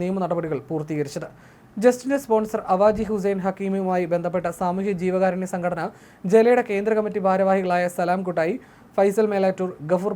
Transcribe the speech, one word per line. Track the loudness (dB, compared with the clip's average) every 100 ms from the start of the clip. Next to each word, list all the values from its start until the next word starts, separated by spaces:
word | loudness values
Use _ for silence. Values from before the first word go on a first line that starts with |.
നിയമ | -4 -2 -2
നടപടികൾ | -2 -2 -4 -4
പൂർത്തീകരിച്ചത്. | -6 -4 -4 -4 -6 -12 -14 -20 -20 -16 2
ജസ്റ്റിന്റെ | 2 2 0 -4
സ്പോൺസർ | 0 0 0 -4 0
അവാജി | 4 4 4 -2
ഹുസൈൻ | -2 0 0 -2
ഹക്കീമുമായി | -4 -4 -2 0 -2 0
ബന്ധപ്പെട്ട | -2 -2 -4 -4 -4
സാമൂഹ്യ | -2 -2 -2 -2
ജീവകാരുണ്യ | -2 2 0 0 -4
സംഘടന | -4 -4 -4 -6 -10 -20 -10 2
ജലയുടെ | 4 6 4 2
കേന്ദ്ര | -2 0 0
കമ്മിറ്റി | 0 0 2
ഭാരവാഹികളായ | 2 2 2 2 0 0 -2
സലാം | 0 0 -2
കുട്ടായി, | -2 -2 -2 -10 -20 -6 2
ഫൈസൽ | 2 4 2
മേലാറ്റൂർ, | 2 0 0 -4 -6 -2
ഗഫൂർ | 0 0